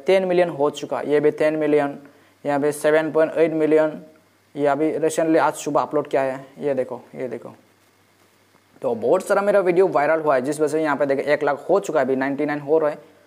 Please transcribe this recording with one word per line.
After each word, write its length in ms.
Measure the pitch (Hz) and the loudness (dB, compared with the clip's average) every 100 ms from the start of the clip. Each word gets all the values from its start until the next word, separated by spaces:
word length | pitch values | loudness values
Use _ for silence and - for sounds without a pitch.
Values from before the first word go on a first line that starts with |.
| - | 2
टेन 200 | 190 185 | 2 2
मिलियन 240 | 175 175 | 2 0
हो 200 | 143 147 | 0 -2
चुका, 300 | 143 143 127 | -2 -8 -6
ये 180 | - 147 | 0 2
भी 120 | 147 | 2
टेन 240 | 151 156 156 | 2 0 0
मिलियन, 420 | 151 147 143 143 - _ _ _ 143 | 2 2 0 -6 -18 _ _ _ -4
यहाँ 140 | 143 | 0
पे 120 | 147 | 0
सेवन 380 | 147 151 156 156 | 0 2 2 2
पॉइंट 220 | 156 156 | 0 0
एट 200 | - 165 | 2 0
मिलियन, 460 | 160 156 156 156 151 - _ _ _ _ 147 | 2 2 4 2 -4 -16 _ _ _ _ -2
ये 120 | 143 | 0
अभी 240 | 139 156 135 | 0 -2 0
रिसेंटली 400 | 160 156 160 160 | -2 0 2 2
आज 140 | 143 147 | 2 -2
सुबह 260 | 151 143 | -2 -2
अपलोड 260 | 123 151 143 | 0 -2 -2
किया 140 | 143 | -2
है। 240 | 135 131 135 - | -2 -6 -12 -8
ये 140 | 147 | -4
देखो, 280 | 131 127 120 - 143 | -2 -4 -8 -14 -12
ये 120 | 127 | -10
देखो, 280 | 120 131 113 _ _ _ _ _ _ _ _ _ _ _ - | -10 -14 -20 _ _ _ _ _ _ _ _ _ _ _ -8
तो 140 | 131 113 | -4 -2
बहुत 320 | 117 180 190 | 0 0 0
सारा 140 | 196 | 0
मेरा 180 | 202 202 | 2 2
वीडियो 260 | 180 175 190 | 2 2 2
वायरल 320 | 143 147 160 | 2 2 0
हुआ 140 | 151 135 | 2 0
है, 60 | |
जिस 180 | 127 147 | 0 -2
वजह 80 | 151 | -2
से 140 | 156 | 0
यहाँ 120 | 156 135 | 0 0
पे 80 | 143 | 0
देखो 160 | 135 | 0
एक 200 | 135 147 | 0 0
लाख 220 | 143 139 - | 0 -2 0
हो 100 | 190 | 0
चुका 200 | 190 151 | 2 0
है, 60 | 131 | 0
अभी 100 | 131 | 0
नाइंटी 300 | 135 139 147 | -2 -2 -4
नाइन 140 | 147 | -4
हो 180 | 143 160 | 0 2
रहा 120 | 151 | 0
है, 100 | 151 - _ | -4 -14 _